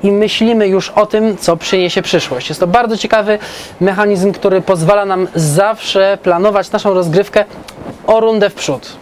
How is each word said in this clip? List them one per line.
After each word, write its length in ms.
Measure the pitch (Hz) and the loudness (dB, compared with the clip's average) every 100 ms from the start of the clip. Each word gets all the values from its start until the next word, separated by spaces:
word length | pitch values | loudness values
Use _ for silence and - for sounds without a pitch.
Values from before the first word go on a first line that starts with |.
i 80 | 202 | 2
myślimy 560 | 202 214 - 226 226 208 | 2 0 0 2 2 2
już 220 | 190 - | 0 0
o 160 | - 208 | 0 0
tym, 320 | 214 220 196 | 2 0 0
co 200 | - 170 | -2 -2
przyniesie 440 | - 190 180 190 | 0 0 0 -2
przyszłość. 480 | 185 175 - 127 - | 0 -2 -2 -8 -8
Jest 100 | 156 | -4
to 80 | 180 | 2
bardzo 300 | 220 233 220 | 2 2 -2
ciekawy 420 | - 220 208 208 - - - - | 0 0 0 -2 -4 -14 -16 -2
mechanizm, 500 | 185 190 208 202 190 | -2 0 0 2 0
który 300 | 180 202 190 | 0 0 0
pozwala 440 | 175 185 160 208 202 | 0 0 2 2 2
nam 220 | 185 185 165 | -2 -2 0
zawsze 800 | 156 147 202 220 - 196 190 196 | 0 2 0 -2 -2 0 2 2
planować 480 | - 170 202 202 185 | 0 2 2 0 -2
naszą 220 | 214 208 | -2 0
rozgrywkę 520 | 185 175 160 202 - 202 - - - - - - | 0 2 0 2 0 -2 -8 -20 -16 -16 -10 0
o 120 | 220 | 2
rundę 300 | 226 220 202 | 2 2 0
w 40 | |
przód. 380 | - - 175 - - | -2 -6 -6 -8 -20